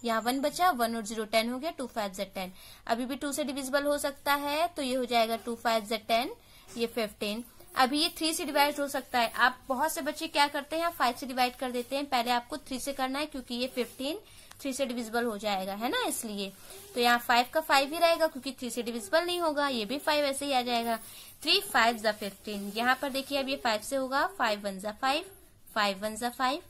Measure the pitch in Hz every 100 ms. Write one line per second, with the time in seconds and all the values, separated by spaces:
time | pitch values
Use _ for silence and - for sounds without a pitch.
0 | 233 226 226 269 294 294 370 269 233 233
1 | 208 220 214 226 226 254 311 339 262 240
2 | 202 190 190 196 185 - - - - 226
3 | 247 277 294 277 302 277 262 285 285 294
4 | 285 277 - 285 285 294 339 339 269 254
5 | 247 240 226 226 233 233 240 226 208 226
6 | - 226 285 480 - - - 233 233 247
7 | 214 - 214 214 240 - - - 262 294
8 | 330 - 311 320 320 294 285 294 285 269
9 | 247 247 226 - 247 254 - 247 311 320
10 | 285 302 320 311 285 294 277 320 339 339
11 | 254 247 254 262 247 247 254 247 240 277
12 | 277 254 233 240 240 302 - 262 285 277
13 | 262 269 302 277 240 240 254 262 233 -
14 | 262 381 - - - - 277 262 269 247
15 | 220 233 240 208 214 196 190 196 240 466
16 | 427 - 226 202 196 - - - - 254
17 | 240 240 - 240 247 320 311 277 277 330
18 | 330 330 320 277 269 269 247 240 233 233
19 | 226 320 349 349 339 285 285 247 202 277
20 | 302 294 285 269 285 262 247 240 233 226
21 | - - - - 302 370 - 262 226 233
22 | 214 208 202 196 - 208 202 214 240 262
23 | 285 262 262 277 262 269 240 214 214 269
24 | 262 269 311 - 240 208 202 190 208 214
25 | 262 294 370 - - - - 220 202 190
26 | 214 220 240 240 254 302